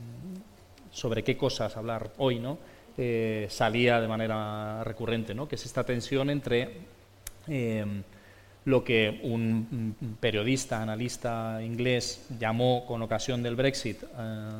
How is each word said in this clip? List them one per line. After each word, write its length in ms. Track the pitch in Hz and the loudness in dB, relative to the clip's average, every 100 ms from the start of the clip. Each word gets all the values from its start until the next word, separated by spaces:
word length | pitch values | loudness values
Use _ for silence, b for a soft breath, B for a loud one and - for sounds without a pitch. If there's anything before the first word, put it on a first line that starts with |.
| 117 120 180 185 - - - - - | -14 -12 -12 -12 -14 -20 -20 -20 -16
sobre 320 | - 123 113 | -4 -2 0
qué 140 | 107 127 | 0 2
cosas 400 | 131 - 107 110 | 0 0 -4 -4
hablar 340 | 113 113 110 - | -4 -4 -6 0
hoy, 200 | 135 117 | 2 2
¿no? 200 | 123 160 B B B - | -2 -6 B B B -4
Eh, 480 | 123 117 113 107 104 | 0 2 0 0 -4
salía 520 | - 113 117 120 117 | 2 2 6 6 6
de 60 | 110 | 4
manera 800 | 110 113 110 107 107 107 110 | 0 0 0 -2 -4 -6 -4
recurrente, 500 | 113 107 113 117 110 | -6 -4 -2 0 -2
¿no? 140 | 107 147 | -6 -6
Que 60 | |
es 100 | 131 | -6
esta 180 | 131 - | -4 -2
tensión 440 | 120 123 - 135 139 | 0 0 0 0 2
entre, 400 | 147 127 120 123 - - - - - - - - | 0 2 0 0 -8 -16 -20 -20 -16 -16 -14 -6
eh, 360 | 139 117 110 104 101 98 B B B B B - | -2 0 0 -2 -4 -8 B B B B B 4
lo 180 | 127 | 4
que 360 | - 113 107 107 | 6 6 6 2
un, 760 | - 117 113 113 113 123 110 104 | -2 0 2 2 0 -2 -4 -4
un 140 | 120 107 | -8 -2
periodista, 640 | 120 104 110 131 - 113 | 0 2 2 0 0 -4
analista 800 | 110 110 120 - 120 113 113 110 | -2 -2 -4 -4 -4 -4 -4 -4
inglés 640 | 113 117 123 123 113 - - 117 | -6 0 2 2 0 -8 -10 -2
llamó 460 | 110 113 127 123 120 | 0 4 4 4 0
con 140 | 117 | -4
ocasión 420 | 113 110 - 120 | 0 0 0 -2
del 140 | 120 120 | 0 2
Brexit, 460 | 135 135 117 101 | 2 2 -4 -6
eh, 480 | - 135 113 110 107 107 | -10 -8 -6 -6 -8 -10